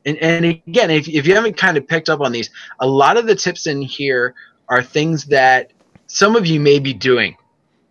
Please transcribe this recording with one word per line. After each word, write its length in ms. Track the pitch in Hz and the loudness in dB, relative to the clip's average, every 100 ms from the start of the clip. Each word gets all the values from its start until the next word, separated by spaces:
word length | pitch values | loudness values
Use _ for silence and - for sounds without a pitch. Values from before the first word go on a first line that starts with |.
And, 140 | 139 151 | -8 -4
and 260 | 160 170 | -2 0
again, 460 | 170 170 - 175 185 | 0 -2 -2 0 0
if, 180 | 151 156 | 0 -2
if 180 | 151 143 | -2 2
you 80 | |
haven't 220 | 196 226 - | 2 0 -2
kind 220 | 190 156 | -2 -2
of 100 | - | -2
picked 220 | 165 160 | -4 -2
up 100 | 151 | -4
on 120 | 135 | -2
these, 180 | 120 110 - - - | -4 -8 -14 -20 -4
a 60 | 131 | 0
lot 300 | 135 139 226 | 2 4 2
of 100 | 226 | 0
the 100 | 185 | -2
tips 300 | 180 170 165 | -2 -6 -6
in 140 | 139 | -6
here 540 | 135 - 139 127 123 - - _ - | -8 -6 -4 -2 -4 -8 -20 _ -4
are 140 | 127 | -2
things 420 | 123 151 160 160 139 | -2 -2 -2 -4 0
that 460 | 139 131 127 - _ _ _ _ | 2 4 2 -2 _ _ _ _
some 280 | - 208 233 | 0 2 2
of 80 | |
you 160 | 175 156 | 2 2
may 180 | 147 143 | 4 2
be 120 | 135 | 2
doing, 440 | 110 127 123 98 - _ _ _ _ _ | -4 0 0 0 -6 _ _ _ _ _